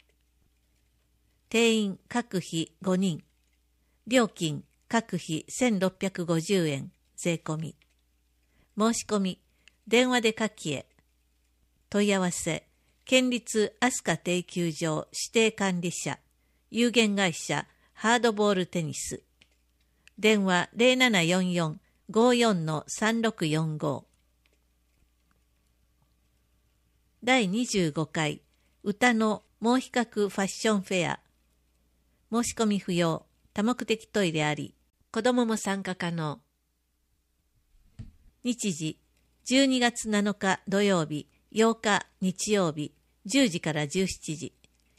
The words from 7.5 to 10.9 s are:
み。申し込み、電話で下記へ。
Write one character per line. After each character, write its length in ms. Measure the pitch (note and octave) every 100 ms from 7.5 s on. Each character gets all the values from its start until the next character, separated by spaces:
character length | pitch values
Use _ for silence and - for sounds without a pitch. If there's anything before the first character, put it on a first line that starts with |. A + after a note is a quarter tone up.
| D#3
み。 180 | D#3+ - _ _ _ _ _ _ _ _ _ -
申 160 | A3+
し 100 | A#3 -
込 120 | G#3
み、 220 | F#3+ - _ _ - _ -
電 240 | A3+ B3+
話 100 | B3
で 120 | A3
下 160 | A3 A3
記 240 | - D#3+
へ。 120 | C3+ -